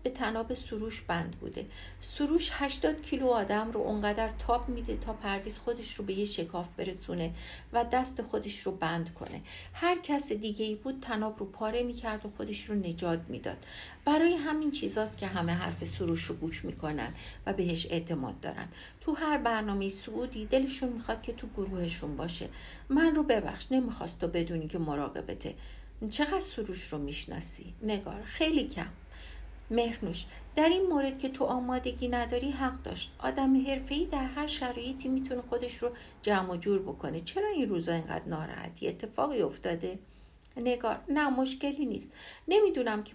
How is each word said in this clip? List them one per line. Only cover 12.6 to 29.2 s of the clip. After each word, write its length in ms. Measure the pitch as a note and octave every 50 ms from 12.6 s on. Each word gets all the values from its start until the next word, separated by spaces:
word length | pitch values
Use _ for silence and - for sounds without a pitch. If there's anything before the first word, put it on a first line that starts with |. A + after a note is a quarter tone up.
| -
رو 100 | - G#3
نجات 460 | G3+ F#3 F3 E3+ E3+ F3+ F3 E3 E3 E3+ -
می‌داد. 380 | - - - - - - - - - - - - - - -
برای 300 | C#4+ D4 D#4 E4 E4+ F4
همین 360 | D#4+ C#4+ D#4 D#4 D#4 D#4 D4
چیزاست 480 | C#4 - - G3 G3 G#3+ G#3+ A3 - -
که 80 | G#3
همه 260 | F#3+ F#3+ F#3 E3+ E3+ E3+
حرف 320 | F3 F3+ F3+ F3 - E3+
سروش 400 | E3+ - - F#3+ E3 E3+ E3 -
رو 100 | - E3+
گوش 300 | E3+ D#3+ E3 E3 - -
می‌کنن 500 | F3 E3 - - D#3 D3+ C#3+ A2+ A#2+ - - - - - - -
و 60 | F#3+ G3
بهش 340 | G3 F3+ F3 E3+ E3 - -
اعتماد 500 | - E3 E3 - E3+ C#3+ B2+ A#2 - -
دارن. 280 | - - - - - - - - - - - -
تو 140 | - D#4+ D4+
هر 240 | D4 D#4+ D4+ D4+ C#4+
برنامهٔ 500 | - A#3 A3+ A3 A3 G#3 G3+ G3 G3 G3
صعودی 580 | G3 - - - A3 A3 B3 B3+ - A3 G#3+
دلشون 460 | G#3+ B3+ C4+ C4+ C4 - - C4+ B3 A#3+
می‌خواد 300 | A3+ A#3 - A3 A3 -
که 100 | - A3+
تو 140 | - - A3 -
گروهشون 600 | G#3 G3 F#3+ F#3+ F3+ F3 E3 E3+ - - D3+ D3
باشه. 320 | - D#3 E3+ E3+ - - - - - - - - - - -
من 260 | C4+ D4 E4 E4 D4+
رو 80 | D4+ D4
ببخش، 500 | - A#3+ G#3 - - - - - - C4
نمی‌خواست 480 | C4 B3+ - A#3 - - E3+ - -
تو 80 | F#3 E3+
بدونی 400 | F3 F3 E3+ E3+ F3 E3 D#3 D3+
که 100 | - F3
مراقبته.» 760 | E3 D3+ D3 C#3+ C#3+ - - - - - - - - - - - - - - - - - - - A3 A3
«چقدر 300 | - - D4 D4 F#4 F#4+
سروش 520 | F#4+ - - - G#3 E3+ F3+ - - - -
رو 60 | D3+
می‌شناسی؟» 760 | C#3+ C#3+ C#3+ - - - - D#3+ E3 - - - - F3 - - -
نگار: 400 | G#3+ G#3 G3 G#3 - - G3+ G#3+
«خیلی 420 | - - - E4 D#4 D#4+ C#4+ A3
کم.» 240 | - - F3+ E3 - - - - - - -